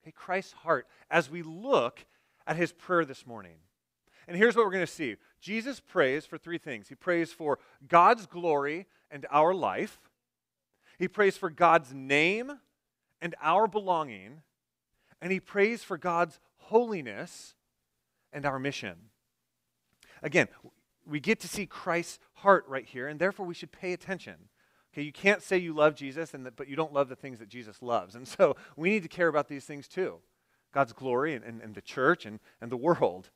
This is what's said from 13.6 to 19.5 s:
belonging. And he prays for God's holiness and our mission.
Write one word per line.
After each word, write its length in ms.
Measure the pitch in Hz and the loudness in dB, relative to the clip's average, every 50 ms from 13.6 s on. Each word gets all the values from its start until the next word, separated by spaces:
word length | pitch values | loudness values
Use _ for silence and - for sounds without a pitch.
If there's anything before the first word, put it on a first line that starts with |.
| 220 214 | 2 2
belonging. 760 | 175 214 202 190 180 165 156 139 113 95 92 104 139 165 _ _ _ _ _ _ _ _ _ _ _ _ _ _ _ _ | 0 -4 -2 0 -2 -2 -2 -6 -10 -16 -16 -18 -20 -20 _ _ _ _ _ _ _ _ _ _ _ _ _ _ _ _
And 100 | - 175 | -6 -4
he 100 | 190 185 | -4 -4
prays 420 | - - - 202 196 214 240 220 - | -4 -4 2 2 2 2 2 -4 -8
for 140 | - 196 160 | -10 -10 -4
God's 420 | 135 180 170 170 175 165 - _ _ _ _ _ | -2 -2 2 2 0 0 -2 _ _ _ _ _
holiness 1000 | _ - 208 226 240 226 214 175 139 117 101 104 151 175 - - - - _ _ _ _ _ _ _ _ _ _ _ _ _ _ _ _ | _ 2 2 4 4 4 -4 -6 -6 -8 -8 -10 -10 -12 -14 -20 -20 -20 _ _ _ _ _ _ _ _ _ _ _ _ _ _ _ _
and 140 | - 147 139 | -12 -4 -4
our 140 | 147 135 135 | -4 -4 -2
mission. 360 | 131 143 135 - - 104 87 85 107 113 _ _ _ _ _ _ _ _ | -4 -4 -6 -4 -10 -10 -12 -12 -20 _ _ _ _ _ _ _ _ _